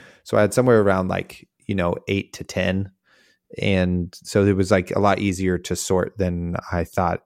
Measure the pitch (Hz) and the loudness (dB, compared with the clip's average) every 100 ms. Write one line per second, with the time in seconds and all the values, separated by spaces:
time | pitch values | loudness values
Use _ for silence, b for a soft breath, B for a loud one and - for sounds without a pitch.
0 | B B - 110 104 127 127 113 101 95 | B B -2 0 2 2 4 4 4 2
1 | 92 92 - - - _ - 98 87 - | 0 -4 -8 -14 -20 _ -6 -2 -2 -2
2 | - 98 - - - - 92 95 98 - | -4 -4 -4 -12 -8 -4 -2 -2 -4 -12
3 | b b b b _ - 104 95 90 90 | b b b b _ -4 0 2 2 0
4 | 87 - - 107 101 95 95 98 90 - | -4 -10 -2 2 4 4 2 2 2 2
5 | 101 95 101 90 95 87 - 87 - 95 | 2 2 0 -2 -2 -2 -4 -6 -2 -2
6 | 90 - 90 87 87 87 - 90 82 - | -2 -2 -4 -2 -4 -6 -4 -4 -4 -2
7 | 87 90 | -2 -4